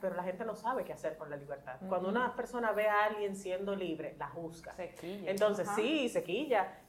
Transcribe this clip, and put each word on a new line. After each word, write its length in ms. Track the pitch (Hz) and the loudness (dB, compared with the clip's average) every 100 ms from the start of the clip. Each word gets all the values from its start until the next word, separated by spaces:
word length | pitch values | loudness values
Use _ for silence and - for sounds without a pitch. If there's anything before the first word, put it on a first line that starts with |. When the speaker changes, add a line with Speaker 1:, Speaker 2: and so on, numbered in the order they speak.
Speaker 1:
pero 140 | 190 175 | -4 -2
la 80 | |
gente 200 | 185 185 226 | -2 -4 -4
no 100 | 202 | -2
sabe 280 | 226 254 - | 0 0 -2
qué 80 | |
hacer 240 | 147 160 156 | -4 -4 -4
con 120 | 147 | -6
la 60 | 143 | -8
libertad. 400 | 143 139 - 131 190 | -8 -10 -10 -10 -2
Cuando 220 | 180 185 | 0 2
Speaker 2:
Ujú. 80 | 226 | 2
Speaker 1:
una 180 | 247 247 | 2 0
persona 360 | 233 240 226 | -4 0 2
ve 160 | 202 214 | 4 4
a 160 | 208 | 6
alguien 320 | 214 208 202 190 | 4 2 -2 -2
siendo 400 | 190 185 196 196 | -2 -2 0 0
libre, 400 | 175 156 147 - | 0 -2 -6 -6
la 120 | 143 | -6
juzga. 440 | 170 165 165 - - | -6 -8 -8 -12 -8
Speaker 2:
Se 140 | 170 | -10
quilla. 380 | - 170 202 180 | -8 -8 -4 0
Speaker 1:
Entonces, 360 | 196 208 202 180 | 4 4 4 2
Speaker 3:
Ajá. 80 | 208 | 2
Speaker 1:
sí, 340 | 226 311 247 | 4 4 2
se 140 | 175 | 0
quilla. 560 | 165 202 294 214 - - | 0 0 4 4 2 -4